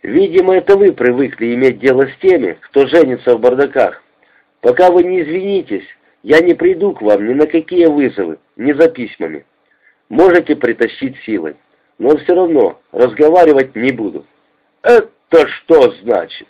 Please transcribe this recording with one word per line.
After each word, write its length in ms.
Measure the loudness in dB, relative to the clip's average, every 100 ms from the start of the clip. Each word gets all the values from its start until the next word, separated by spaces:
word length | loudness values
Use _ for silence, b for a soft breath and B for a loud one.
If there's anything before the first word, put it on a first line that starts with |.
«Видимо, 540 | -2 -2 0 0 2 0
это 220 | 2 2
вы 160 | 2
привыкли 600 | 2 -2 0 -4 -4 -6
иметь 260 | 0 0 0
дело 280 | -2 0 -2
с 100 | -2
теми, 400 | 0 0 -2 -8
кто 260 | -4 -2 2
женится 480 | 2 2 0 -2 0
в 40 |
бардаках. 640 | 0 0 -2 0 -2 -4 _ _ _ _ _ _
Пока 280 | -2 2 2
вы 140 | 2
не 180 | 0 -2
извинитесь, 640 | -4 -6 -4 -6 -6 -10 -12 -20 _ _
я 160 | 0 2
не 160 | 2 0
приду 380 | -2 -2 -4
к 80 | -4
вам 260 | -2 0 0
ни 60 |
на 120 | -2 -2
какие 400 | -2 -4 0 0
вызовы, 540 | 0 -4 -4 -10 -10 _ -8
ни 160 | -6
за 180 | 0 0
письмами. 560 | -2 -16 -12 -12 -12 _ _ _ _ _ _ _
Можете 460 | 2 4 2 0 -4
притащить 640 | -2 -4 -6 -6 -12 -12
силой, 340 | -8 -8 -8 -14 _ _ _ _
но 180 | -2 -2
всё 160 | 0
равно 480 | 0 0 0 0 -4 _
разговаривать 840 | -2 -2 2 2 4 4 2 -2 -4
не 160 | -6
буду». 340 | -4 -8 -10 -18 _ _ _ _ _
«Это 680 | 2 2 0 _ _ 2 2
что 440 | -6 _ 4 4 0
значит?» 460 | -4 -4 -4 -14